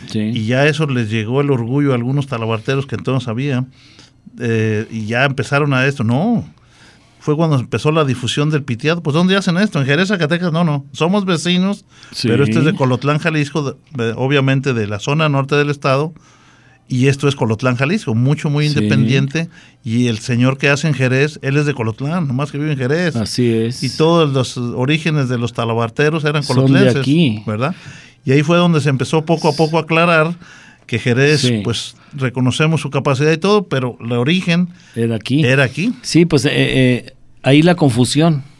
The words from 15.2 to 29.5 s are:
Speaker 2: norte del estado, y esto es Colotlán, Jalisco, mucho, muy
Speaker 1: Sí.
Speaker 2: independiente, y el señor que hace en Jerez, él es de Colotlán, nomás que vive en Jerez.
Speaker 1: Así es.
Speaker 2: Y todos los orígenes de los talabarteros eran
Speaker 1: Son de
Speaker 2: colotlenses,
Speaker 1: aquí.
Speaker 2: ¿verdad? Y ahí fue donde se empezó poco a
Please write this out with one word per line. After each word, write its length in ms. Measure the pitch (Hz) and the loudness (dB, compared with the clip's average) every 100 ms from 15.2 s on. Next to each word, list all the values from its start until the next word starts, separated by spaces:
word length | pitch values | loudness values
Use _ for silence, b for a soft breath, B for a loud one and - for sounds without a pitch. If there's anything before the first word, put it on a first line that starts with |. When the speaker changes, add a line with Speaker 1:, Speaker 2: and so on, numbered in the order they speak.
| 156 | 0
Speaker 2:
norte 280 | 139 135 147 | 0 0 0
del 140 | 147 | 0
estado, 420 | 139 143 135 160 160 b b b b b b - | -2 0 0 -2 -8 b b b b b b -6
y 200 | 127 135 | 0 2
esto 220 | 135 143 | 2 0
es 60 | |
Colotlán, 420 | 135 117 110 127 123 | 0 -2 0 0 0
Jalisco, 380 | 139 214 - | -2 -2 -2
mucho, 360 | 113 127 151 156 | 0 0 0 0
muy 180 | 143 151 | 0 0
Speaker 1:
Sí. 60 | |
Speaker 2:
independiente, 720 | 135 107 107 110 139 135 165 165 b b b | 0 2 2 2 2 0 -2 -6 b b b
y 260 | 113 117 123 | -4 0 0
el 100 | 110 | -2
señor 400 | - 117 127 135 | -2 0 2 2
que 100 | 143 | 0
hace 180 | 143 165 | 0 0
en 40 | |
Jerez, 440 | 127 131 131 147 - | 0 0 2 0 -2
él 140 | 135 143 | -2 0
es 80 | |
de 80 | 147 | 0
Colotlán, 560 | 131 113 110 139 180 143 | -2 -4 -4 -4 -4 -2
nomás 240 | 135 147 | -2 -4
que 60 | 143 | -6
vive 140 | 151 | -4
en 60 | 135 | -2
Jerez. 380 | 127 160 180 123 | -2 0 0 -2
Speaker 1:
Así 340 | 101 - 120 | -2 0 2
es. 320 | 113 113 127 | 2 -2 -4
Speaker 2:
Y 60 | 131 - | -6 0
todos 340 | 160 170 151 | 2 4 2
los 260 | 135 127 127 | 0 -2 -4
orígenes 720 | 120 101 131 156 165 151 127 | -6 -4 0 0 0 0 0
de 80 | 120 | -2
los 160 | 117 | -4
talabarteros 720 | 120 117 113 117 - 151 160 147 | -4 -4 -2 -2 0 0 0 -2
eran 160 | 139 | -2
Speaker 1:
Son 140 | 143 127 | 0 2
de 60 | |
Speaker 2:
colotlenses, 340 | 135 135 127 120 | 4 6 4 2
Speaker 1:
aquí. 420 | 131 160 147 107 107 | 2 2 2 0 -4
Speaker 2:
¿verdad? 280 | 107 143 185 B B B B 127 | -4 -4 -6 B B B B 0
Y 60 | |
ahí 100 | 139 | 2
fue 160 | 147 175 | 4 4
donde 240 | 175 156 | 4 2
se 80 | 139 | 2
empezó 340 | 131 120 160 | 0 0 -2
poco 240 | 156 160 | 0 0
a 40 | 165 | 0